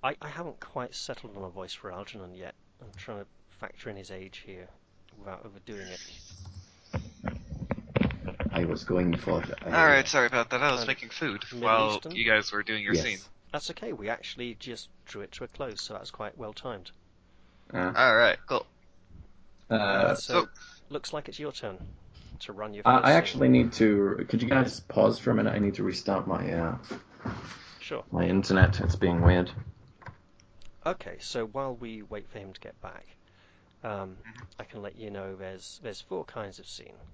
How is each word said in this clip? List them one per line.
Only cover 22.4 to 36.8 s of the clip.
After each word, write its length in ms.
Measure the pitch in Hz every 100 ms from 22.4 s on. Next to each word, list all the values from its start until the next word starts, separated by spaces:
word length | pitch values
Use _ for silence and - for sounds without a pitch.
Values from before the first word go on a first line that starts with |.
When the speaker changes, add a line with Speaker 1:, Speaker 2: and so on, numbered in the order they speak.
Speaker 1:
to 120 | -
run 200 | 101 107
your 100 | 104 110
Speaker 2:
I, 100 | 127
Speaker 1:
first 80 |
Speaker 2:
I 40 | 131
Speaker 1:
scene. 80 | 165
Speaker 2:
actually 300 | 165 135 131
need 240 | 127 120
to. 500 | - 110 101 98 - -
Could 140 | 113
you 60 | 120
guys 320 | 135 123 -
pause 380 | - - 110 113
for 120 | 127
a 20 |
minute? 180 | 110 107
I 40 | 104
need 160 | 101
to 80 | -
restart 440 | 101 90 - 95 92
my, 240 | 87 90
uh, 260 | 85 82 - - - - - - - - - - -
Speaker 1:
Sure. 240 | - 139 -
Speaker 2:
my 140 | 85 87
internet. 540 | 98 - 95 92 -
It's 160 | 87 -
being 240 | 95 85
weird. 300 | 85 90 90 - - - - _ - - _ _ _ - - - 160
Speaker 1:
Okay, 300 | 180 - 87
so 260 | - 123 110
while 280 | 131 135
we 280 | 120 117 110
wait 260 | 101 104 104
for 80 | 107
him 140 | 98
to 60 | 95
get 200 | 107 -
back, 260 | 90 87 - - _ _ _ _ _ _
um, 60 | 113
Speaker 3:
Mm-hmm. 540 | 101 95 92 113 110 - -
Speaker 1:
I 40 |
can 180 | 110 110
let 140 | 101 -
you 140 | 107
know 260 | 101 95 95
there's, 420 | 95 95 - -
there's 180 | - -
four 240 | - 92
kinds 340 | - 120 101 95
of 80 | 90
scene. 300 | -